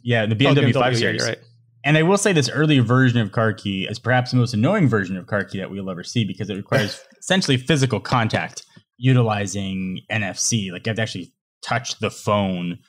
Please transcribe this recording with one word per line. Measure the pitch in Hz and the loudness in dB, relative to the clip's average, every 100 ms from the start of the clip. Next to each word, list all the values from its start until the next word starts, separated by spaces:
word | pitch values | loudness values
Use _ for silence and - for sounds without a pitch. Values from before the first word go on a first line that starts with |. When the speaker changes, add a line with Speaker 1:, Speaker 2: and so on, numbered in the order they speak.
Speaker 1:
yeah, | 120 117 107 | -2 0 0
the | 107 | 2
Speaker 2:
Oh, | |
Speaker 1:
B | 139 | 4
M | 139 | 4
W | 139 | 4
Speaker 2:
B | |
M | |
W, | 127 | 2
Speaker 1:
five | 127 | 2
Speaker 2:
yeah, | 120 | 2
Speaker 1:
Series. | 120 110 | 0 -2
Speaker 2:
you're | 120 | -4
right. | - _ _ _ _ 143 | -6 _ _ _ _ 0
Speaker 1:
And | 156 | 2
I | |
will | 160 202 | 4 2
say | 214 | 2
this | 165 120 | 2 2
early | 135 156 143 | 0 2 4
version | 110 127 131 117 | 4 4 4 4
of | 104 | 0
Car | 120 113 | 0 0
Key | 101 104 95 95 | 0 -4 -4 -6
is | 107 | -6
perhaps | - 127 123 | 0 0 2
the | 127 | 0
most | 117 | 0
annoying | 104 135 214 143 | 2 0 2 2
version | 110 90 95 | 2 -2 -6
of | 87 | -4
Car | 104 95 | -4 -4
Key | 98 | -6
that | 92 | -8
we'll | 98 95 | -8 -8
ever | 85 | -10
see | - 120 98 | -6 -4 -4
because | 95 101 | -4 -8
it | 98 | -8
requires | 95 113 104 - - | -2 -2 -2 -6 -18
Speaker 2:
<laughs> | _ | _
Speaker 1:
essentially | - 185 185 131 | -4 -2 0 -2
physical | 127 156 131 107 | 2 0 2 -2
contact | - 127 107 95 82 - - - _ _ 127 127 | -2 0 0 -2 -6 -10 -20 -20 _ _ 2 4
utilizing | 113 104 101 101 95 95 92 92 - | 4 0 -2 -4 -6 -4 -6 -8 -6
N | 110 | -4
F | 98 - | -4 -4
C. | - 117 95 | -2 -2 -2
Like, | 90 113 | -6 -6
you | |
have | 107 | -4
to | |
actually | 110 95 85 _ _ _ | -4 -6 -14 _ _ _
touch | - 120 - - | -6 -4 -4 -6
the | 104 | -6
phone | - - 104 98 90 87 85 | -6 -2 0 0 -2 -6 -8